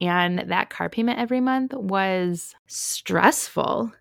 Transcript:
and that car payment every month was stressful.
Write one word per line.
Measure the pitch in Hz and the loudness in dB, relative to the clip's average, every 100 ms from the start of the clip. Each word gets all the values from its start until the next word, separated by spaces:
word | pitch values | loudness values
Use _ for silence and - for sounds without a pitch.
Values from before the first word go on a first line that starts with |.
and | 175 180 175 180 180 | 0 2 2 0 -2
that | 180 - | -2 -2
car | - 170 | -4 -4
payment | - 233 233 | 0 -2 0
every | 240 254 | 0 0
month | 254 262 262 | 2 0 -2
was | 269 190 196 190 185 180 175 - - _ | -4 -2 0 2 2 0 -2 -6 -16 _
stressful. | - - - - 175 196 - - - - - 233 - | -8 -6 -6 -2 4 4 4 -2 -2 0 0 -4 -8